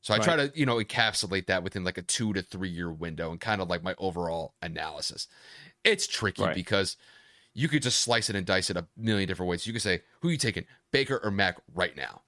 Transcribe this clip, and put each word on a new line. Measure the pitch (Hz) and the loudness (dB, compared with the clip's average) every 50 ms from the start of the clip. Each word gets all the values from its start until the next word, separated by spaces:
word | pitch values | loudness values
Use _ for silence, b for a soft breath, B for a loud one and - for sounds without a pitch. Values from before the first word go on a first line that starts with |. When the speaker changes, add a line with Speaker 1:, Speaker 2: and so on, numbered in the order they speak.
Speaker 1:
So | _ - 107 | _ 2 2
I | 110 | 4
try | 110 175 170 | 4 4 4
Speaker 2:
Right. | 156 139 139 | 4 2 0
Speaker 1:
to, | 139 160 | 2 0
you | 143 | 2
know, | 127 120 | 2 4
encapsulate | 117 107 - - - 117 110 101 - - 95 95 95 90 | 2 0 0 2 2 2 2 2 0 -2 0 0 -2 2
that | - 95 92 | 2 0 0
within, | 85 95 - 101 90 | 0 -2 -4 -2 -4
like, | 92 92 - | -4 -4 -4
a | |
two | 87 - - - 117 107 101 | -4 -4 -2 0 0 0 0
to | 95 | -2
three | 90 _ - 92 92 92 | -4 _ -8 -6 -6 -6
year | 87 85 87 85 | -4 -4 -4 -6
window | 82 78 82 85 80 80 82 80 | -4 -6 -6 -8 -6 -4 -6 -6
and | 82 87 | -6 -6
kinda, | - 113 107 101 92 | -2 -2 0 0 0
like, | 87 90 87 | -2 -2 -2
my | 80 92 92 - | -2 -6 -6 -2
overall | 95 95 85 87 87 82 82 82 80 - _ _ | -4 -4 -2 -2 -2 -2 -2 -4 -4 -6 _ _
analysis. | - 82 82 78 78 78 76 73 76 - - - - B B B B B B B B B B B | -10 -8 -6 -6 -8 -8 -8 -6 -6 -6 -6 -6 -10 B B B B B B B B B B B
It's | _ 208 214 - - | _ 2 2 2 0
tricky | - - - - 101 - - | -4 -2 0 0 0 2 2
Speaker 2:
Right. | 101 92 73 | 0 2 2
Speaker 1:
because | 85 90 - 104 98 98 87 - B B B B B B B B B B B B | 0 -2 0 2 2 2 0 -4 B B B B B B B B B B B B
you | 110 131 | -2 -2
could | 135 139 151 | 2 2 2
just | - 123 120 - | 2 2 2 2
slice | - 117 117 117 110 - | 2 4 2 2 2 2
it | 104 | 0
and | 101 92 | -2 2
dice | 87 95 92 92 - | 2 2 2 2 2
it | 95 | -2
a | 87 85 - _ | -2 -4 -6 _
million | - 113 113 107 101 98 | -4 0 2 2 2 2
different | 92 92 85 92 90 | 0 -2 -2 -2 -2
ways. | 87 85 - | -2 -2 -4
You | 110 | -6
could | 113 117 | -4 -2
say, | 92 104 90 - b b b b | 0 0 0 0 b b b b
"Who | - 170 | 0 0
you | 170 | 0
taking, | 143 - 117 101 - - b b b b _ | 2 0 0 0 -2 -8 b b b b _
Baker | - 135 139 135 139 120 | 2 2 2 2 0 0
or | - 107 | 0 0
Mac | 98 98 98 92 87 - _ - - | 2 4 2 2 2 -2 _ -10 -2
right | 87 92 87 - | 0 0 0 0
now?" | 76 67 55 50 50 _ | -6 -10 -10 -10 -16 _